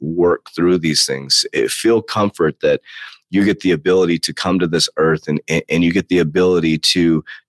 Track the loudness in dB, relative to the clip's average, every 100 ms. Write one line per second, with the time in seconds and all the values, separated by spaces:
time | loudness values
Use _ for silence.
0 | -6 0 0 0 -4 -2 0 2 0 0
1 | -2 -4 -2 -2 -2 -2 -2 0 2 2
2 | 0 -2 -2 0 -2 0 -2 -2 -4 -20
3 | -20 -20 _ 0 0 0 0 0 2 2
4 | 2 0 -4 -6 -2 -2 0 -2 -2 0
5 | 0 0 -2 -6 -2 -4 -2 0 0 0
6 | 0 0 0 0 2 2 0 0 0 0
7 | 2 0 -4 -14